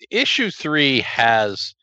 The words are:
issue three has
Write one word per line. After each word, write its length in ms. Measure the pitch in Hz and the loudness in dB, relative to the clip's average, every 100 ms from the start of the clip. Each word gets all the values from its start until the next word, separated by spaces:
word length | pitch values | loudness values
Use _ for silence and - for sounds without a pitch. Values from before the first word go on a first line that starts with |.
| - | -6
issue 400 | 214 269 - 220 | -2 0 0 -2
three 500 | - 156 151 143 127 | -4 -4 0 2 2
has 720 | 98 - 117 113 107 98 - - | -2 2 2 4 0 -4 -10 -14